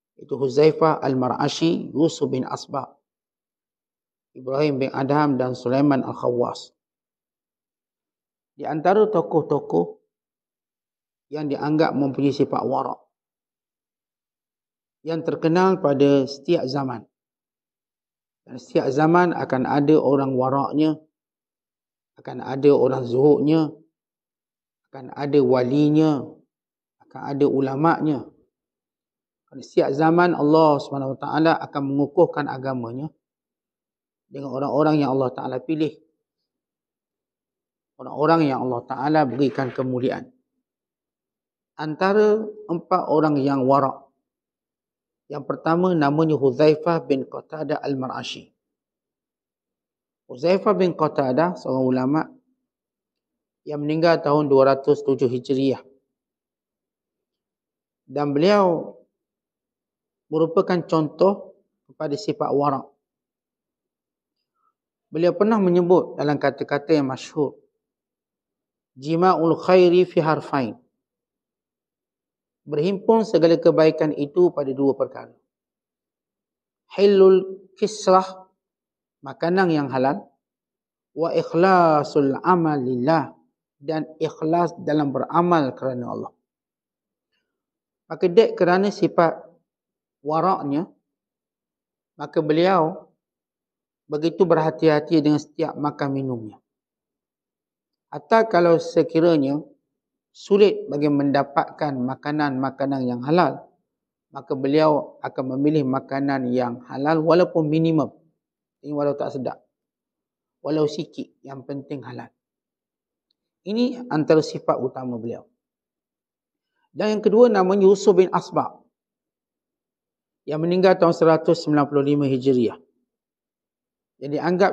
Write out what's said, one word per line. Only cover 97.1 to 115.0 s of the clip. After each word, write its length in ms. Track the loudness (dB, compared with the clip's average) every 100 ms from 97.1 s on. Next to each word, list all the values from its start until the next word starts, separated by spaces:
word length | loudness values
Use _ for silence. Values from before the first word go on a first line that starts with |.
| _ _ _ _ _ _ _ _ _ _
Atau 400 | -18 0 2 2
kalau 320 | 2 4 2
sekiranya 800 | 2 0 0 2 2 2 0 -4 -8 _ _ _ _ _ _
sulit 560 | -18 0 4 4 2 -6
bagi 240 | -2 0
mendapatkan 800 | 0 0 0 0 -2 -4 -4 -6
makanan-makanan 1120 | -4 -6 -8 -8 -4 -4 -4 -6 -6 -6 -4
yang 160 | -4 -6
halal, 480 | -2 0 0 -2 -14 _ _ _ _ _ _
maka 200 | -16 -10 -6
beliau 640 | -2 2 4 2 -2 -10
akan 360 | -10 -8 -6 -2
memilih 280 | 0 0
makanan 640 | 0 -4 -6 -6 -4 -4 -2
yang 280 | -2 -4 -6 -12
halal 320 | -6 -2 0
walaupun 480 | 2 2 2 0 0
minimum. 440 | 0 2 0 -2 -6 _ _ _ _ _ _
Ini 160 | -10 -4
walau 160 | -4
tak 240 | -4 -6 -8
sedap. 240 | -10 -10 _ _ _ _ _ _ _ _ _ _
Walau 240 | -6 -2 -2
sikit, 400 | -4 -10 -12 -16 _
yang 200 | -20 -18 -14
penting 320 | -14 -12 -14
halal. 320 | -14 -16 -18 _ _ _ _ _ _ _ _ _ _ _ _ _ -8
Ini 400 | -2 -2 -4 -6
antara 320 | -2 2 2
sifat 400 | 2 -4 -4 -2
utama 400 | -4 -8